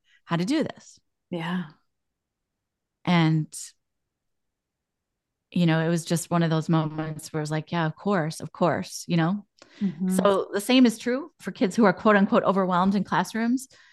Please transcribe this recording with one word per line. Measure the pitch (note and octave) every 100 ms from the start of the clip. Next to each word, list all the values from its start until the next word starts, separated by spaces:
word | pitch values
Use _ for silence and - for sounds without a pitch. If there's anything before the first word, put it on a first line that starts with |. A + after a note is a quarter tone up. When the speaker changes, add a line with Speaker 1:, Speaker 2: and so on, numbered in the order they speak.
| _ _
Speaker 1:
how | - E3+
to |
do | F3+ D#4
this?" | A#3 - - - _ _ _
Speaker 2:
Yeah. | F3 E3 F3+ D3+ - _ _ _ _ _ _ _ _ _ _ _ _
Speaker 1:
And, | - F3 D#3+ D#3+ D3+ - - _ _ _ _ _ _ _ _ _ _ _ _ _ _ _ _ _ _
you | F3+ E3+
know, | D#3+
it | D#3+
was | E3+
just | - E3+ -
one | E3+
of | E3+
those | D#3+ D#3
moments | D#3+ D#3 D#3 D#3 D#3 -
where | D#3+
it |
was | D3+
like, | D#3 D#3
"Yeah, | E3+ D#3+
of | -
course, | G3 G3+ D#3 -
of | -
course," | - F3 C#3+ F3+ - -
you | E3+
know? | E3 G#3 - _ - -
Speaker 2:
Mm-hmm. | G3 D3+ F#3
Speaker 1:
So | F#3 G3 G3 -
the | F#3+
same | G3+ B3+ B3
is | A3+
true | - B3+ E4 _
for | -
kids | - G3
who | F3+
are | G#3+
quote | - A3 G#3
unquote | G3 G#3+
overwhelmed | - F#3+ F#3 F3 F#3+
in | G3
classrooms. | - E3 F3+ A3 A#3 B3+ - - -